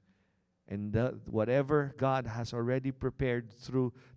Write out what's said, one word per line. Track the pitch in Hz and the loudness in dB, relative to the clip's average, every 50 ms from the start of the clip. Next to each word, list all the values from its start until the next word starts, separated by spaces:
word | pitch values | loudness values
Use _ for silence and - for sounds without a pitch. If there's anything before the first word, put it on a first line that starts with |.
| _ _ _ _ _ _ _ _ _ _ _ _ _ | _ _ _ _ _ _ _ _ _ _ _ _ _
And | - 98 101 104 104 104 | -8 -6 -6 -6 -2 0
the, | 110 117 127 - 110 107 | 0 0 0 -2 -6 -10
whatever | - 110 110 107 113 123 139 139 135 151 147 143 139 131 - | -4 0 0 2 4 4 2 2 4 2 2 2 0 -2 0
God | 135 135 131 135 123 | 2 2 2 2 0
has | 117 110 117 117 - - | -2 -4 -6 -6 -4 -4
already | 120 117 120 127 135 131 135 | -2 0 0 0 0 0 -2
prepared | 131 131 - 131 123 - 139 127 120 120 120 113 | -4 -2 -4 -4 -2 0 0 0 0 0 -2 -6
through | - - - - 123 131 127 123 - - - - - | -14 -16 -12 -2 0 2 2 2 -2 -6 -16 -20 -10